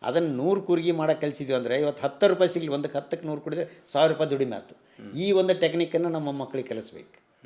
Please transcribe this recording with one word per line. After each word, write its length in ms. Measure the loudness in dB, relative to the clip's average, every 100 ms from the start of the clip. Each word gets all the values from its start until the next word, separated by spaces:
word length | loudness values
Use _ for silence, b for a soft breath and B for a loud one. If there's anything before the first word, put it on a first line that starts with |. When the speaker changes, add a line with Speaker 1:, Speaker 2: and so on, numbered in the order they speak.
Speaker 1:
ಅದನ್ನು 260 | -2 0 0
ನೂರು 340 | 0 0 0
ಕುರಿಗೆ 300 | 2 0 2
ಮಾಡಕ್ಕೆ 340 | 0 2 2 0
ಕಲಿಸಿದ್ವಿ 300 | -4 -2 -2
ಅಂದ್ರೆ, 240 | 0 0
ಇವತ್ತು 220 | 0 -2
ಹತ್ತು 260 | -4 4 4
ರೂಪಾಯಿ 200 | 6 2
ಸಿಗಲಿ, 200 | 2 -4
ಒಂದಕ್ಕೆ 300 | -4 -4 -6
ಹತ್ತಕ್ಕೆ 280 | -6 -8 -6
ನೂರು 140 | -8
ಕೊಡಿದ್ರೆ 420 | -6 -6 -8 -10
ಸಾವಿರ 280 | -4 4 4
ರೂಪಾಯಿ 180 | 4 0
ದುಡಿಮೆ 260 | 0 -2 -4
ಆಯ್ತು. 460 | -12 -20 _ -20
Speaker 2:
ಹ್ಮ್. 120 | -12
Speaker 1:
ಈ 180 | -4 2
ಒಂದು 280 | 2 4 4
ಟೆಕ್ನಿಕ್ಕನ್ನು 480 | 2 2 0 0 0
ನಮ್ಮ 240 | -2 -4
ಮಕ್ಕಳಿಗೆ 360 | -6 -6 -8 -6
ಕಲಿಸ್ಬೇಕು. 540 | -8 -10 -16 -20 _ _ _